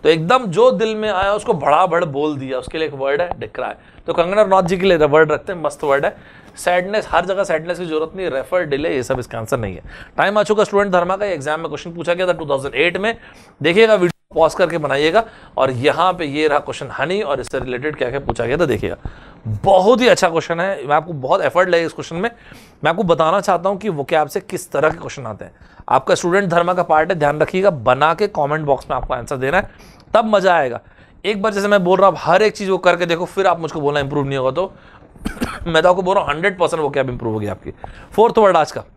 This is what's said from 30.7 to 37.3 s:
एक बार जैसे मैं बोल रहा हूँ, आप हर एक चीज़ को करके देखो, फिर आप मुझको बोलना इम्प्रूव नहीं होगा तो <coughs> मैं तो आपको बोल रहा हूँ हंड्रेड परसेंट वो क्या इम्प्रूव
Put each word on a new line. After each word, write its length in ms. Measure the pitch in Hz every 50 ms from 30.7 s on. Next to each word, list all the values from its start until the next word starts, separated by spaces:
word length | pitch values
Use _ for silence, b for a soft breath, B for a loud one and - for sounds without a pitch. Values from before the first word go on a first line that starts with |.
| 117 117 b b b b b b b b _
एक 160 | 190 220 202
बार 120 | 196 220 202
जैसे 140 | 196 190
मैं 160 | 208 202 202 180
बोल 160 | 175 185 190
रहा 100 | 202 196
हूँ, 80 | 170
आप 60 | - -
हर 160 | 143 170 190
एक 120 | 214 214 208
चीज़ 160 | - 202 190
को 80 | 190
करके 280 | 180 185 180 175 175 180
देखो, 200 | 170 170 160 180
फिर 220 | 165 - 196 190
आप 120 | 190 175 170
मुझको 220 | 160 156 - 165
बोलना 180 | 143 143 147 147
इम्प्रूव 260 | 139 139 147 147 139
नहीं 120 | 139 139
होगा 140 | 135 127 131
तो 220 | 131 160 185 196 B B B B B B B - - -
<coughs> 460 | - - - - - - - - -
मैं 160 | 170 165 160 160
तो 60 | 175
आपको 120 | 180 185
बोल 140 | 190 180 196
रहा 80 | 202 160
हूँ 100 | 143 143
हंड्रेड 260 | 156 175 202 190 180
परसेंट 240 | 170 151 170 165 151
वो 60 | 139
क्या 140 | 139 143 131
इम्प्रूव 300 | 131 123 117 113 117